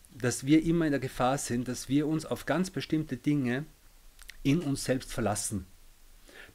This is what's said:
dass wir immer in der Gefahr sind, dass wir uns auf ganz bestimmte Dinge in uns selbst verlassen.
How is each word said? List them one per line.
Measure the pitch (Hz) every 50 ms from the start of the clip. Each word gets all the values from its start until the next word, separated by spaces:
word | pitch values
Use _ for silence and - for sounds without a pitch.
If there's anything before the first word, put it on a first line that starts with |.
| - - -
dass | - - 123 117 - 135
wir | 135 156 160 160
immer | 165 165 170 160
in | 156
der | 139 135
Gefahr | 131 131 - - 127 123 139
sind, | 143 - - 120 123 123
dass | 120 123 - - -
wir | 135 147 151
uns | 147 156 156 156
auf | - 123 - -
ganz | - 135 165 185 185
bestimmte | - 147 - - 160 156 151 - 135
Dinge | 120 - 147 147 147 127 120 123 135 151 - - - - - - - - - - - - - - -
in | - 139 139 175
uns | 175 139 135 - -
selbst | - 127 131 - -
verlassen. | - - 113 98 107 - - - 113 95 - - - - - - - - - - - - - - - - - -